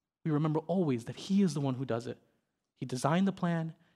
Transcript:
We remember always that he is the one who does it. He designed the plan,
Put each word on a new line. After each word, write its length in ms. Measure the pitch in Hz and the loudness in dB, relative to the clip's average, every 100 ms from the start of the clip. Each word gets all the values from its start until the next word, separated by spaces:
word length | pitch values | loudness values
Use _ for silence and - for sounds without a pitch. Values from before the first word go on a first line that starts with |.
| _ _ | _ _
We 80 | 165 | -2
remember 300 | 147 156 151 - | 2 2 0 0
always 360 | 180 165 123 117 | 0 2 0 -4
that 120 | 135 | -12
he 240 | - 196 | 0 2
is 120 | 196 | 4
the 60 | 147 | 2
one 160 | 143 123 | -2 -2
who 80 | |
does 240 | 131 117 123 | -2 -2 -4
it. 100 | 117 _ _ _ _ _ _ | -12 _ _ _ _ _ _
He 80 | 131 | -6
designed 420 | 127 139 165 196 | -2 2 2 2
the 60 | |
plan, 400 | 190 175 165 160 - _ | 0 -2 0 -4 -8 _